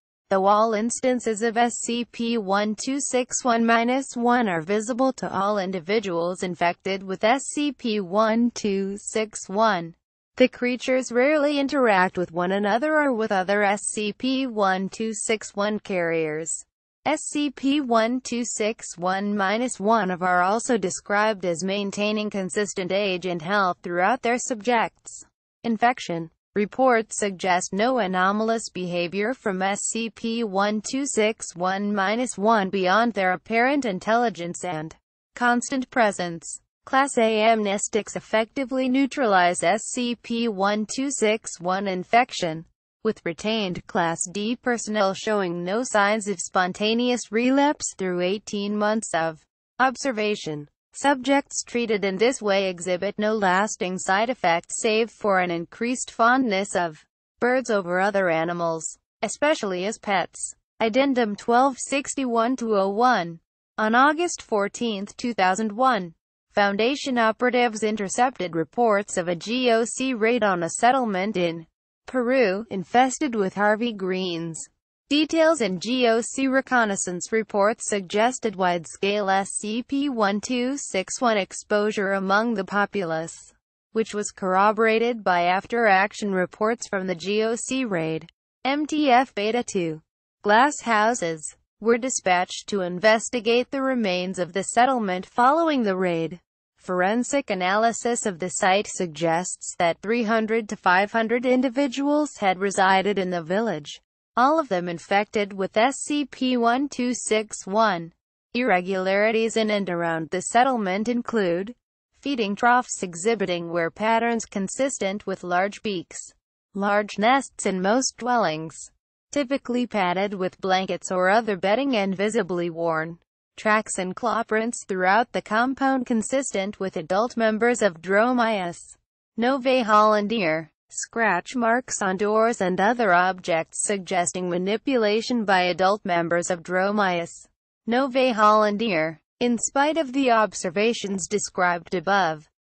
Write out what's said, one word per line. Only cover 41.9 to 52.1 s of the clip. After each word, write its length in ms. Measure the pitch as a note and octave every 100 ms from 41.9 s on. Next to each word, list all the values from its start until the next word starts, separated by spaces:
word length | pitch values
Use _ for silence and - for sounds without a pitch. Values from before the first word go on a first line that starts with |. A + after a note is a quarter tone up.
| F#3 F3+ A#3 B3+ - F3 D#3+ - _ _ _
with 180 | A3 G3+ E3+
retained 600 | E3 G#3+ A3+ G3 E3 -
Class 340 | G3+ E3 E3 F3+
D 240 | G3 G#3 B3
personnel 580 | - A#3 - G#3+ G3
showing 520 | F#3 - G#3 F3+ F3 F3
no 180 | G#3+
signs 460 | B3+ G#3+ G3+ A3 G3+
of 100 | F#3
spontaneous 920 | - F#3+ F3+ F3+ G#3+ A#3 B3 B3 -
relapse 640 | A3 B3 C#4 C#4+ D4+ - -
through 240 | F#3 F3
eighteen 540 | F3+ G#3 - G#3 G3+ G#3
months 380 | G#3 A3 -
of 320 | E3 E3 D#3 _ _ _ -
observation. 920 | C4 B3 C#4 G#3+ G#3+ G#3 - D3 D3 _ _
Subjects 680 | - C#4 C#4 B3 C#4 - -
treated 440 | - A#3+ A#3 G#3+
in 100 | G3